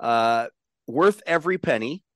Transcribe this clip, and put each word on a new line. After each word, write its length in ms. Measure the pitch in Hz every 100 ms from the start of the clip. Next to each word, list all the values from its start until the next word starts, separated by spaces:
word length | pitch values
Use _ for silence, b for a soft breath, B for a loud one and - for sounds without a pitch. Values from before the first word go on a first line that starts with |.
Uh, 460 | 120 117 113 117 117 - _ _ -
Worth 340 | 123 196 208 -
Every 320 | 165 160 185
Penny. 440 | 170 113 113 175 _